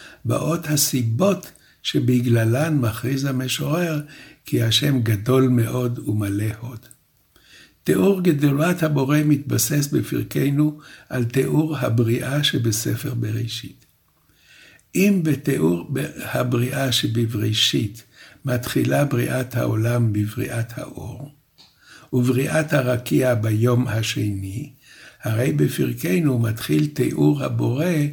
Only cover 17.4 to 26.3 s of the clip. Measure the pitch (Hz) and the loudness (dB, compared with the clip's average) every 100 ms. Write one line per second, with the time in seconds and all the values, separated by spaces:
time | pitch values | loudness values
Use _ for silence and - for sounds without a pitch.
17.4 | 113 107 - 139 110 - - - - - | -2 0 0 0 -2 -6 -20 -20 -20 -10
18.4 | 131 123 120 135 123 139 143 127 - 127 | -4 -2 -2 -2 2 2 2 0 -2 -2
19.4 | 117 117 120 113 113 120 117 104 104 113 | -4 -2 0 0 0 2 2 0 -2 -4
20.4 | - 113 117 - - - 104 - 147 - | -6 -4 -6 -8 -14 -12 -12 -12 -14 -18
21.4 | _ _ - _ - - - 127 123 123 | _ _ -20 _ -20 -20 -4 0 2 2
22.4 | 139 156 151 143 123 120 - 151 127 117 | 0 0 0 0 0 -2 0 0 2 2
23.4 | 110 107 120 123 123 113 110 - 107 98 | 0 2 2 2 0 -2 -4 -4 -4 -4
24.4 | 95 104 147 - - - - - - 110 | -6 -8 -12 -16 -20 -20 -20 -10 -4 -2
25.4 | 131 151 143 - 127 120 165 180 156 | 0 2 0 0 -2 -2 -2 0 2